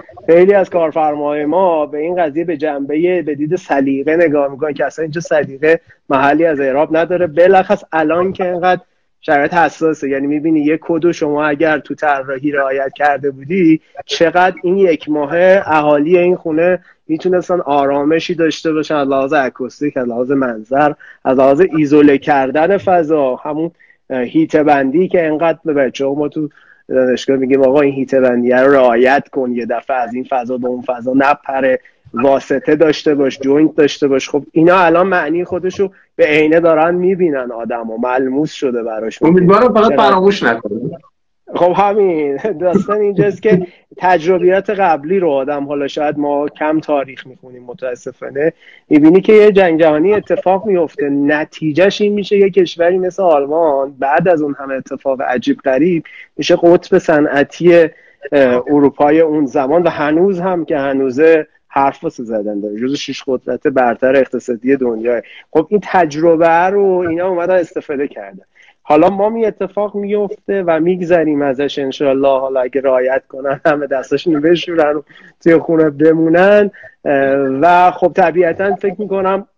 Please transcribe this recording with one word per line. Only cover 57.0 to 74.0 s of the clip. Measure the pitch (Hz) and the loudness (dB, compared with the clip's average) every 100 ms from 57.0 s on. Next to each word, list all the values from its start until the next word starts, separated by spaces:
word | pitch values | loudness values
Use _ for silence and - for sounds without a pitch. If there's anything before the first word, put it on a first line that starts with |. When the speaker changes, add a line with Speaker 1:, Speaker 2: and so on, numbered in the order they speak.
| - 151 147 139 143 - 170 | 2 0 0 0 -2 0 4
Speaker 1:
اه، | 170 160 - _ _ - 143 131 123 123 | 4 4 -2 _ _ -4 2 2 2 0
اروپای | 143 139 - 147 160 | 2 2 2 2 4
اون | 160 151 135 | 2 0 -2
زمان | 147 131 170 | -2 0 0
و | 170 | 0
هنوز | 156 147 160 196 180 | -2 -2 0 0 0
هم | 185 175 | -4 -4
که | 151 151 | -4 -4
هنوزه | 139 135 135 123 160 160 151 _ _ | -2 -2 -2 2 4 4 0 _ _
حرف | 139 139 - | -2 -2 -2
واسه | 165 - | -10 -10
زدن | 110 110 104 104 | -8 -6 -4 -6
داره، | 104 104 | -8 -6
جزو | 131 143 | -6 -6
شش | - 131 - | -8 -10 -6
قدرت | 127 - 123 151 | -4 -4 -4 -2
برتر | 131 123 110 131 139 | 0 0 0 2 2
اقتصادی | 127 123 - 117 127 135 | 0 -4 -6 -6 -2 0
دنیاه. | 123 110 117 117 - - - | -2 -4 -4 -4 -6 -18 -4
خب | 156 165 | -2 0
این | 208 | -2
تجربه | - 185 165 147 170 160 165 | 0 0 0 0 2 4 4
رو | 165 185 202 196 185 175 | 2 2 0 0 0 -2
اینا | 165 190 | -4 -4
اومدن | 175 175 | -2 0
استفاده | 185 160 156 - 139 143 | 0 -2 -6 -8 -6 -6
کردن. | 113 98 95 - _ _ _ | -8 -18 -20 -20 _ _ _
حالا | - 151 180 | 0 4 4
ما | 196 208 | 2 -2
می | 226 220 | -2 -4
اتفاق | 202 185 202 208 | -4 -6 -6 -6
میفته | 202 202 208 202 208 - 196 | -6 -4 -4 -4 -8 -6 -4
و | 170 160 | -2 0
میگذریم | 170 185 165 175 156 143 | 0 -2 0 0 2 0
ازش | 143 131 143 147 | -2 -2 -4 -4
انشالله، | 135 - 143 135 139 131 | -6 -2 -2 2 2 0
حالا | 135 135 | -2 -2
اگه | 127 135 | -2 -2
رعایت | 135 127 127 131 - | 0 0 0 -2 -6
کنن | 135 139 139 165 | -8 -6 -2 -2
همه | 147 139 | -2 -2
دستاشون | 135 | -6